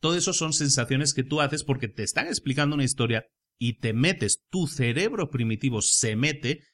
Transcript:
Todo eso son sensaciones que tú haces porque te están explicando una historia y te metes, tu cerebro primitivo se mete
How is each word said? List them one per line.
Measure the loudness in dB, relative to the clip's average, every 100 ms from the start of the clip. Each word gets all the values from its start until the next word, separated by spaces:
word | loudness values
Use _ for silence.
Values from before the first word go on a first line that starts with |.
Todo | -2 0
eso | 0
son | 0 0
sensaciones | 0 2 0 2 0 0
que | 0
tú | 0 0
haces | 0 0
porque | -2 -2 -4
te | -6
están | -4 -2 -2
explicando | -2 -2 0 2
una | 2
historia | 0 0 0 0 -4 _ _ -4
y | -4 -2
te | -2
metes, | 2 2 2 -2 -2 _
tu | -2 -2
cerebro | 0 0 0 -2 -2 -2
primitivo | -2 -2 0 0 0
se | 2 2 2
mete | 2 0 0 -4 -4 _